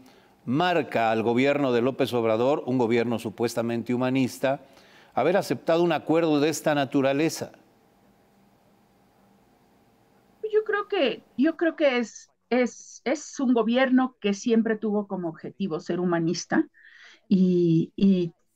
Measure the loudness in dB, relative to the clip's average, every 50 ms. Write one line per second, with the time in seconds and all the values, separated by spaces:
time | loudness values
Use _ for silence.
0 | -14 -20 -20 -20 _ _ _ _ _ -4 -2 0 0 0 0 0 -2 -2 -2 0
1 | 0 0 0 0 0 0 0 2 2 2 2 0 0 0 0 0 0 0 -2 -2
2 | -4 -2 -2 -2 0 0 0 2 2 0 0 -2 -2 -4 -2 0 0 2 2 0
3 | 0 0 -4 -4 -6 -8 -6 -4 -4 -4 -2 -4 -4 -4 -4 -6 -4 -4 -4 -2
4 | -2 0 0 0 0 -2 -2 -4 -2 -2 -2 -4 -8 -18 -20 -20 -20 -20 -20 -20
5 | -20 _ _ -2 0 2 2 0 0 -2 -6 -6 -2 0 2 2 2 2 0 -2
6 | -2 0 0 2 2 2 2 2 2 0 0 -2 -2 0 0 0 -2 0 0 0
7 | 2 2 2 2 0 -2 -2 -4 -10 -12 -14 -20 _ _ _ _ _ _ _ _
8 | _ _ _ _ _ _ _ _ _ _ _ _ _ _ _ _ _ _ _ _
9 | _ _ _ _ _ _ _ _ _ _ _ _ _ _ _ _ _ _ _ _
10 | _ _ _ _ _ _ _ _ -10 0 0 0 0 2 -2 -2 -2 -2 0 0
11 | 0 0 0 -4 -12 _ _ 0 0 0 0 0 -2 -2 0 2 0 2 2 0
12 | -2 -4 -8 -16 -20 _ _ _ _ _ 0 0 0 0 -2 -8 -18 -20 -20 -10
13 | _ -4 -4 -4 -6 -12 -8 -4 0 2 2 2 2 2 2 2 2 4 4 2
14 | 2 0 -4 _ -4 -4 -4 -2 0 2 2 2 2 2 -2 -2 -2 -2 -2 -2
15 | -4 -4 -6 -6 -6 -6 -8 -10 -14 -14 -8 -6 -6 -4 -4 -6 -6 -4 -4 -2
16 | 0 0 0 0 0 0 -2 -4 -4 -2 0 0 0 -2 _ _ -20 -20 -20 -20
17 | -20 -20 -20 _ _ _ 2 4 4 4 4 4 4 4 4 2 2 0 -2 2
18 | 2 4 4 4 0 -4 -6 _ _ _ _